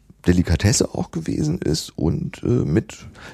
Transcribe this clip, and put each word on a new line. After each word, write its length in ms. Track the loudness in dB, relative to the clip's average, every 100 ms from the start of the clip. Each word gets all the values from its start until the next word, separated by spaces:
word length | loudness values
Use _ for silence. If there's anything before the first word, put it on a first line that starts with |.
| -18 _ 2
Delikatesse 680 | 4 4 2 4 2 0 -2
auch 160 | -6
gewesen 480 | -6 -4 -2 -2 -2
ist 360 | -2 -4 -6 -4
und, 460 | -2 -2 -4 -4
äh, 40 | 0
mit, 580 | 0 2 0 0 -10 -20 -20 -10